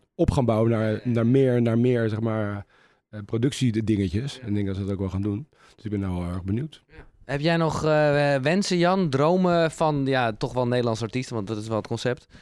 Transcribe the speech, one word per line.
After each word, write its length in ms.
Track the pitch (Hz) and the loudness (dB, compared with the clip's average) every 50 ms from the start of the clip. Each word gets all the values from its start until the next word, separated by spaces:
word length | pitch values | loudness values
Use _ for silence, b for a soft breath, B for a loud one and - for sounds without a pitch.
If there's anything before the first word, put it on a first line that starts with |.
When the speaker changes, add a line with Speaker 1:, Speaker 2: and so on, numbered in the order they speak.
| _ _ _ | _ _ _
Speaker 1:
op 160 | - 170 - | 0 0 2
gaan 140 | - 151 127 | 2 2 2
bouwen 240 | 113 110 107 113 113 | 2 4 4 4 4
naar, 300 | 117 107 110 107 107 - - | 2 2 0 0 -2 -2 -2
naar 240 | 123 117 117 113 | 0 0 2 2
meer, 340 | 117 131 135 135 127 120 123 | 4 4 4 4 4 4 4
naar 180 | 120 117 113 117 | 2 2 4 4
meer, 300 | 120 127 123 117 113 107 | 4 4 2 2 0 0
zeg 100 | 110 107 | -2 -2
maar, 460 | 113 113 110 110 104 101 104 101 98 b b b b b b b b _ | -2 -2 -2 -2 -2 -4 -6 -8 -10 b b b b b b b b _
eh, 100 | 107 104 101 | -14 -14 -8
productiedingetjes. 1080 | - - 113 120 143 - - 131 120 107 110 110 104 104 101 98 90 87 107 131 139 - | -6 -2 0 0 0 0 0 0 0 0 0 0 0 0 0 0 0 -2 -4 -4 -6 -10
Speaker 2:
Ja. 60 | - | -10
Speaker 1:
En 60 | 120 | -6
ik 60 | 101 104 | -4 -2
denk 140 | 104 101 | -2 -2
dat 80 | 95 95 | -2 -4
ze 60 | 98 98 | -4 -4
dat 80 | 98 | -4
ook 80 | 101 92 | -4 -4
wel 100 | 98 90 | -4 -4
gaan 120 | 90 95 | -4 -4
doen. 260 | 98 104 101 107 151 - b b b b b | -2 -2 -4 -4 -8 -12 b b b b b
Dus 100 | _ - | _ -8
ik 60 | 104 | -6
ben 80 | 104 101 | -4 -4
nou 240 | 98 95 90 90 87 | -4 -4 -4 -4 -4
heel 100 | 87 90 | -6 -6
erg 100 | 95 87 | -6 -4
benieuwd. 400 | 92 104 120 151 156 - - _ | -4 -4 -4 -6 -8 -12 -20 _
Speaker 2:
Ja. 180 | _ 156 - - - _ _ - | _ -20 -20 -20 -20 _ _ -10
Heb 140 | - 139 143 | -8 -6 -2
jij 180 | 147 170 170 | 0 0 2
nog, 260 | 165 165 156 143 - 151 | 2 0 0 -2 -2 0
eh, 500 | 156 151 151 151 147 143 147 143 143 139 | 2 2 4 4 4 4 2 2 2 2
wensen, 420 | 135 127 147 175 202 196 - 185 | 2 2 2 0 0 0 0 0
Jan? 320 | 175 170 175 190 196 180 151 | 2 2 2 2 2 0 0
Dromen 640 | 127 131 147 160 185 190 185 175 170 170 165 156 | 2 2 2 2 2 2 2 2 4 2 2 0
van, 340 | - - 165 156 151 139 135 | 0 0 0 0 0 0 0
ja, 280 | 135 135 131 123 113 107 | 0 0 0 0 -2 -2
toch 200 | - - 120 113 | -4 -8 -4 -2
wel 140 | 127 123 | -2 0
Nederlandse 360 | 120 123 123 120 117 110 107 117 | 0 0 0 0 0 -2 -2 -4
artiesten, 320 | 101 - 127 127 - 127 | -4 -4 -6 -6 -4 -6
want 120 | 110 98 | -6 -6
dat 100 | 95 113 | -6 -6
is 100 | 107 107 | -8 -6
wel 100 | 110 113 | -4 -4
het 100 | 104 - | -4 -4
concept. 400 | - 117 110 - 123 131 - - B B B | -4 -6 -4 -2 -4 -4 -4 -8 B B B